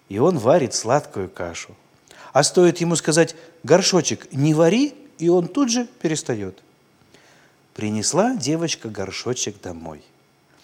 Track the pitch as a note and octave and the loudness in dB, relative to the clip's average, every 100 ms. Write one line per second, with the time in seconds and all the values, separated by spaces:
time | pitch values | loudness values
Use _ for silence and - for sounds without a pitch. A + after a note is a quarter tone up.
0 | - G2+ D#3 E3 A2 E3+ A#2+ - A2 C#3+ | -8 0 0 2 2 2 2 -4 0 -2
1 | - G#2+ F2+ - F2 E2 - - _ _ | -2 -10 -10 -10 -12 -12 -16 -20 _ _
2 | _ - - C3+ D3 - F3 E3+ E3+ E3 | _ -20 -2 0 2 4 4 4 0 -2
3 | - D#3+ D#3+ - - _ - E3+ F#3+ F#3 | 0 2 2 -2 -20 _ 2 4 4 2
4 | C#3+ G#2+ - C3+ D3 D#3 E3 A3 C#4+ - | 0 -4 -6 0 2 4 4 4 0 -4
5 | - - E3 F3+ E3+ - C4+ A#3 A#3 - | -20 -4 2 2 0 0 0 -2 -4 -4
6 | E3+ D3+ - A2+ F#2+ - _ _ _ _ | -4 -4 -4 -6 -6 -12 _ _ _ _
7 | _ _ _ _ _ _ _ - G#2+ G#2+ | _ _ _ _ _ _ _ -8 -6 -4
8 | G2+ D3+ A#3 B3+ B2+ D#3+ E3 - A2+ G#2 | -2 0 0 0 -4 -2 -4 -6 -10 -8
9 | F#2+ - A2+ B2+ - G2+ F#2 E2 E2 D2+ | -8 -8 -6 -6 -6 -10 -12 -14 -14 -16
10 | - _ _ _ _ _ | -20 _ _ _ _ _